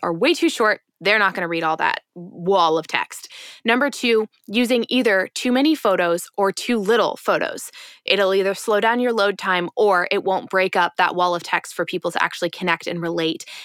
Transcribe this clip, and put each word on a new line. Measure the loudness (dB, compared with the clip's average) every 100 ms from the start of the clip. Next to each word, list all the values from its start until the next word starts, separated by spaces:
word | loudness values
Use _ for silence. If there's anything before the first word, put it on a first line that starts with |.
are | -4
way | 0 0
too | 2 0
short. | 2 0 0 _ -6
They're | 0 2
not | 2
gonna | 0 -4
read | -2
all | -2 0
that | 0 -2 -8
wall | -18 -16 -6 0 4 4 2
of | 0
text. | -4 -4 -10 -18 -18 -20 -6
Number | 0 2 2
two, | -2 0 2 0 _ -4
using | 0 2 2 0
either | 2 4 2 0
too | -4 0
many | 2 2 2
photos | 2 2 2 0 -2 -2
or | 0
too | 0 -2 0
little | 2 2 2 0
photos. | -2 0 0 -6 -12 -16 -20 -8
It'll | 0 2 2
either | 2 0
slow | -2 0 0
down | 2 2
your | 0
load | 2 0 0
time | -2 -2 -2 0
or | 2 4 2
it | -2
won't | 0 -2 -2
break | 0 0
up | 2 0 0
that | 0
wall | 2 0 0
of |
text | -2 -4 -4
for | -6
people | -4 -4 -4
to | -2
actually | -2 -2 -8
connect | -4 -4 -2 -4
and | -6
relate | -4 -2 -4 -4 -10 -18